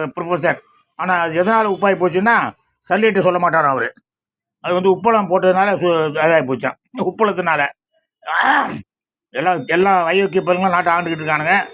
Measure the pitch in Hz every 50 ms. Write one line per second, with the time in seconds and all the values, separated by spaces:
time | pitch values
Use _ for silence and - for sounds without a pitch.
0 | 156 143 - 175 170 170 180 160 156 165 139 - - _ _ _ _ _ _ -
1 | 165 185 180 175 170 165 156 170 180 214 226 226 220 208 190 - 202 202 190 165
2 | 180 180 151 185 202 233 233 202 147 113 - _ _ _ _ _ _ - 175 202
3 | 214 220 196 190 175 180 175 180 175 170 160 165 151 143 135 123 117 117 - _
4 | _ _ _ _ _ _ _ _ _ _ _ _ - 165 180 180 180 190 185 165
5 | 185 233 226 214 202 160 180 190 180 185 180 185 196 208 190 156 170 175 170 160
6 | 160 151 147 156 156 165 165 160 139 127 131 117 - 127 - - _ _ - 254
7 | 185 180 185 - 220 208 185 175 175 170 156 147 135 - - _ _ _ _ _
8 | _ _ _ _ _ 151 160 175 208 262 294 285 247 202 - 107 - _ _ _
9 | _ _ _ _ _ _ - 123 156 185 - - - - 160 175 190 196 190 180
10 | 170 165 180 196 196 196 - 190 156 175 180 180 190 190 175 175 175 170 170 175
11 | 175 165 165 156 156 156 151 151 151 165 190 202 180 -